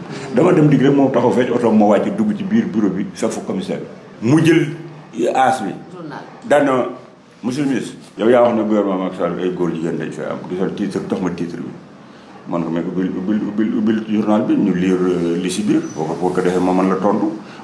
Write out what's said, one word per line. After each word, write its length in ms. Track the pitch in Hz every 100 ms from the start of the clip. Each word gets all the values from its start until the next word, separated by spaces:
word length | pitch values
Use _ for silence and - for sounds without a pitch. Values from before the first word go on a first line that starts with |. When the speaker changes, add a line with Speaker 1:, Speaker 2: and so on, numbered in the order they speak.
| - - -
Speaker 1:
Dama 180 | - 180
dem 160 | 165 151
dig 140 | 127
rek, 120 | 131
moom 160 | 139 135
taxaw 220 | 127 120
fecc 180 | 113 123
oto, 160 | 117 117
ma 140 | 107 104
wàcc 280 | 95 101 98
dugg 200 | 107 95
ci 80 |
biir 220 | 92 113 92
bureau 240 | 110 98
bi, 160 | 90 -
fekk 160 | - 107
fa 80 | 98 -
commissaire 340 | 98 - - - - - -
bi. 80 | 113
Mu 100 | 156
jël 240 | 165 160 151 - - - - 113 -
aas 280 | - 131 -
bi. 100 | 196 - -
Speaker 2:
Journal. 260 | 180 156 120 - -
Speaker 1:
Daan 200 | 117 143 139
na, 200 | 127 - - - - - -
monsieur 200 | 110 135
le 60 | 139
ministre, 240 | 113 85 - - -
yow 100 | 113
yaa 140 | 123
wax 120 | 120 110
ne 60 |
gouvernement 340 | 107 107 98 92
Macky 120 | 90 -
Sall 220 | 87 87
ay 100 | 92
góor 160 | 87 87
jigéen 240 | 80 82 80
dañ 160 | 76
fay 120 | 76 -
am. 120 | 65 -
Gisal 240 | 90 95
titre, 260 | - 95 95 -
jox 120 | 95
ma 80 | 90
titre 260 | 85 85 -
bi. 160 | 64 - - - - - - - -
Man 140 | 85
ko, 60 | 82
mais 100 | 82
ubbil, 240 | 87 87 92
ubbil, 240 | 90 95 107 98
ubbil, 220 | 110 107 117
ubbil 200 | 107 107 107
journal 320 | 104 104 107
bi, 120 | 107 98
ñu 180 | 92
lire, 220 | 87 92 90
euh, 380 | 92 87 85 85
li 80 | 90
si 140 | 95
biir. 200 | 104 - -
Boo 80 | 78
ko, 120 | 80 82
boo 100 | 90
ko 100 | 92
defee, 180 | 90 92
ma 140 | 92
mën 160 | 92 92
la 80 | 92
tontu. 300 | 104 110 320 - - -